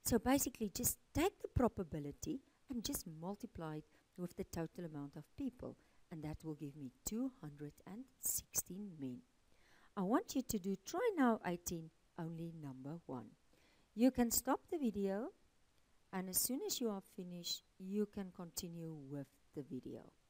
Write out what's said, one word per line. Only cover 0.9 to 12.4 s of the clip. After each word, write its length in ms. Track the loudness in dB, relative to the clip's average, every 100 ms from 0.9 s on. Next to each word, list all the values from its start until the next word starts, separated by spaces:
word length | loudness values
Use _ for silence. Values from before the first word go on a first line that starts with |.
| 0 _
take 280 | 4 4 2
the 60 | -2
probability 920 | 4 4 4 -2 -2 -4 -6 -2 -4 -4 _ _
and 140 | -4
just 220 | -2 -4 -6 -8
multiply 560 | -6 -6 -8 -6 -4 -4
it 80 | -8 _ _ -8
with 180 | -8 -6
the 80 |
total 400 | -6 -2 -4 -4
amount 320 | -8 -6 -8 -10
of 80 | -14 -4
people, 400 | -4 -4 -10 -10 _ -20 -12
and 100 | -8
that 140 | -6 -6
will 120 | -6 -6
give 200 | -8 -8
me 160 | -10 -8 -4
two 260 | -2 -2 -4
hundred 320 | -14 -10 -10 -10 -14
and 160 | -12 -14 _
sixteen 720 | -2 -2 -2 -6 -4 -8 -8 -6
men. 200 | -6 -8 _ _ _ -20 -20 -20 -10 -2
I 40 |
want 340 | 4 4 4 -2
you 60 |
to 180 | 0 0
do 180 | 0 -2 -2
try 240 | 2 2 6
now 220 | 6 6 2
eighteen, 440 | -2 -2 -6 -8 _ _ -6
only 340 | -6 -4